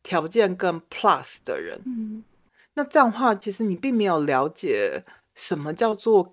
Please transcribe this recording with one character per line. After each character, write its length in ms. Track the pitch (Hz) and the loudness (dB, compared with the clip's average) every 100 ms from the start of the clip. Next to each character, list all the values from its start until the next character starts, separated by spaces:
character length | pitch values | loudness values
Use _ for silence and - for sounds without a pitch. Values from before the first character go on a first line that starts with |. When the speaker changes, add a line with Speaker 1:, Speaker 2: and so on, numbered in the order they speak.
Speaker 1:
条 240 | - 180 160 | -4 -2 0
件 300 | 226 202 180 | 2 2 2
更 240 | 190 165 _ | -2 -2 _
plus 480 | - 214 147 - - | 0 2 2 -2 -14
的 160 | - 76 | -8 -8
人。 180 | 82 - | -8 -12
Speaker 2:
嗯。 400 | 254 240 220 220 220 _ _ _ _ | -10 -8 -8 -12 -16 _ _ _ _
Speaker 1:
那 100 | - | -8
这 140 | 285 311 | 0 4
样 120 | 247 | 4
的 80 | 226 | 2
话， 160 | 254 | 0
其 180 | 202 208 | 0 -6
实 100 | 190 | -4
你 140 | 220 175 | -4 -2
并 180 | 269 | -2
没 100 | 240 | 0
有 180 | 202 165 | 2 2
了 260 | 147 131 147 | 2 2 0
解 540 | - 180 104 98 65 - - _ | -4 -2 0 0 -2 -10 -20 _
什 240 | - - 165 | -14 -6 -6
么 160 | 147 | -6
叫 200 | 170 226 | -2 0
做 280 | 208 226 214 180 | 0 4 4 4